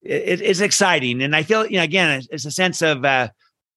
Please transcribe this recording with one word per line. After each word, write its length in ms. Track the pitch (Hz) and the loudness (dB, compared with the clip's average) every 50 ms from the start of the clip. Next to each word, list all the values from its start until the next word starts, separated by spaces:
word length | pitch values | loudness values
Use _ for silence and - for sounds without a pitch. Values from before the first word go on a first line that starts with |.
it, 400 | - - - - - - 180 180 | -8 -6 -4 -4 -2 -2 -4 -2
it's 200 | 202 190 190 170 | 0 0 0 0
exciting. 600 | 208 202 - - 202 185 170 156 127 123 120 127 | 0 0 2 2 2 4 2 2 0 -2 -2 -2
And 160 | 135 143 151 | -2 0 0
I 60 | 156 151 | 0 0
feel, 240 | 156 220 220 220 | 2 0 0 0
you 100 | 214 - | 0 0
know, 60 | 185 165 | 0 0
again, 340 | 156 156 190 180 156 139 131 | 0 2 2 2 2 0 -2
it's, 100 | 127 - | -6 -10
it's 140 | - 151 123 | -12 -12 -10
a 40 | 147 | -8
sense 300 | 135 - 185 180 165 - | -4 -2 -2 -2 0 0
of, 240 | 170 156 151 131 127 | 0 0 0 2 2
uh, 240 | 139 135 127 123 110 - _ _ _ _ _ _ _ _ | 2 2 2 0 -2 -6 _ _ _ _ _ _ _ _